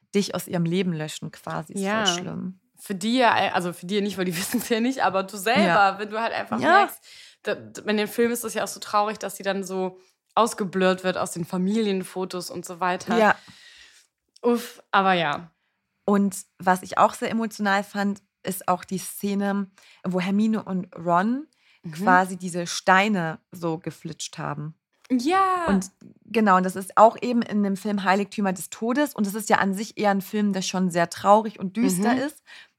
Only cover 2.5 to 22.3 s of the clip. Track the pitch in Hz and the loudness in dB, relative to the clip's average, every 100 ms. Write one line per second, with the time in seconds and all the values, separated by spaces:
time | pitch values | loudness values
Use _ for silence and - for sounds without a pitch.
2.5 | - _ _ - 190 214 254 226 110 196 | -12 _ _ -10 -6 -2 4 4 4 2
3.5 | - 175 170 180 208 202 185 185 170 196 | -2 -4 -8 -4 -2 -2 -2 -4 -4 -4
4.5 | 240 - 220 247 262 190 190 190 208 190 | -4 -2 0 0 0 0 0 -4 -4 0
5.5 | 262 185 202 196 190 208 220 226 - - | 2 4 4 4 2 -6 -4 -4 -4 -4
6.5 | 226 277 381 370 - - - - _ 214 | -2 4 4 4 -2 -20 -20 -20 _ -6
7.5 | 202 110 - 208 208 208 - 233 233 226 | -6 -8 -10 -2 0 0 0 0 0 -6
8.5 | 214 196 - - 208 208 214 196 - 196 | -6 -6 -8 -2 0 0 -4 -8 -8 -4
9.5 | 196 185 190 185 185 _ _ _ - 226 | -4 -4 -4 -4 -6 _ _ _ 0 0
10.5 | - 190 190 185 185 185 180 180 175 165 | 0 -4 2 2 2 -2 -2 -4 -6 -6
11.5 | 185 185 220 208 190 180 185 185 180 175 | -2 0 0 0 -2 -4 -8 -6 -8 -10
12.5 | 180 170 170 180 185 - 226 208 - - | -10 -10 -4 -2 -2 0 4 4 2 -4
13.5 | - - - - - _ _ _ _ 240 | -20 -20 -20 -20 -20 _ _ _ _ 0
14.5 | 233 - - - 202 190 180 151 - 170 | 0 -2 -16 -2 0 2 2 0 -4 -8
15.5 | _ _ _ _ _ - 202 196 - - | _ _ _ _ _ 0 2 2 -2 -14
16.5 | - 185 185 180 - 214 - - 226 220 | -4 0 0 0 2 2 2 -4 -2 -4
17.5 | - 208 196 202 202 202 196 _ _ - | -2 0 0 -2 -2 -2 -4 _ _ -10
18.5 | 185 - 180 - 185 - - 202 196 202 | -6 -2 -2 -2 -8 -8 -8 -4 -2 0
19.5 | 202 196 _ - _ 185 180 180 202 220 | -2 -4 _ -20 _ -4 -2 0 2 2
20.5 | 220 - 185 - - 170 170 214 262 311 | 0 -2 -6 -6 -6 2 2 2 -2 -6
21.5 | _ _ _ 170 156 196 180 190 | _ _ _ -14 -2 4 4 4